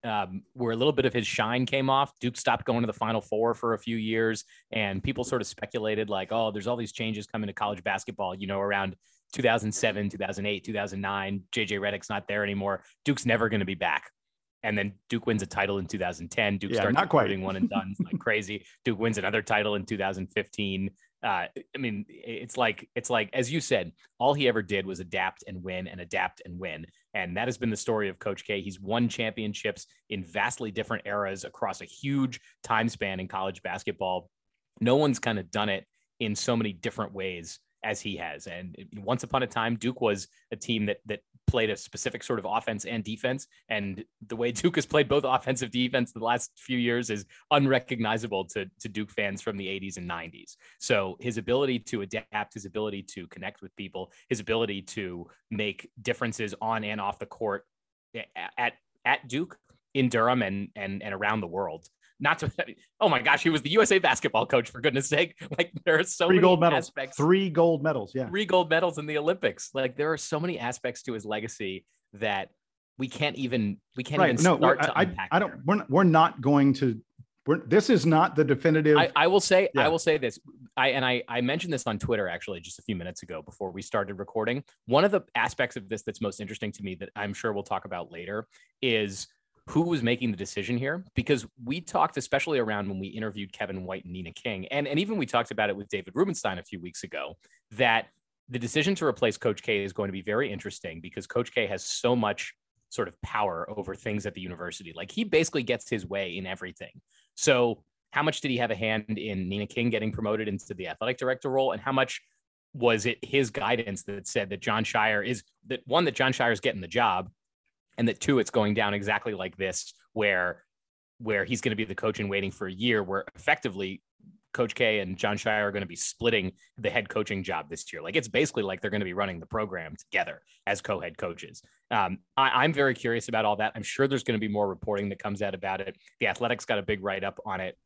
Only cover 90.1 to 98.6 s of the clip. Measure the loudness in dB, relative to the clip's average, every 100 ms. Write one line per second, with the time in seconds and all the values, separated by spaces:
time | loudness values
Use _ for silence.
90.1 | 2 0 -2 -6 -6 -4 -2 -2 -6 -4
91.1 | -4 2 2 0 _ -8 -6 -2 0 2
92.1 | 0 -2 0 2 0 0 -2 -2 -4 -6
93.1 | -6 -6 -6 -10 -6 -6 -6 -6 -8 -8
94.1 | -10 -10 -8 -6 -6 -4 -2 0 0 0
95.1 | -2 2 0 0 0 0 0 -4 -8 -4
96.1 | 0 0 0 -4 -4 -8 -12 -10 -12 -10
97.1 | -8 -8 -12 _ _ _ 2 4 4 0
98.1 | _ _ _ -8 -6